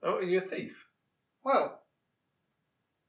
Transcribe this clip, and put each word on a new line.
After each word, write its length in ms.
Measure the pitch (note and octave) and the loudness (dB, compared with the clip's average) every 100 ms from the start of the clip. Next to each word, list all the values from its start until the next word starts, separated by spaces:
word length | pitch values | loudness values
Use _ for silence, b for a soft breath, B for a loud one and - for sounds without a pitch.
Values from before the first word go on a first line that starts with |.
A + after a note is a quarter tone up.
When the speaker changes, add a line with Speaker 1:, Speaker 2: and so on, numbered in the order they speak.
Speaker 1:
Oh, 120 | E3+ G#3+ | -2 0
are 60 | |
you 140 | F#3 F#3 | 2 0
a 20 | |
thief? 460 | - - A3+ - - _ _ _ _ _ | 0 -8 -10 -14 -20 _ _ _ _ _
Speaker 2:
Well, 380 | C4 B3 D3 - _ _ _ _ _ _ _ _ _ _ _ _ | 2 2 2 -6 _ _ _ _ _ _ _ _ _ _ _ _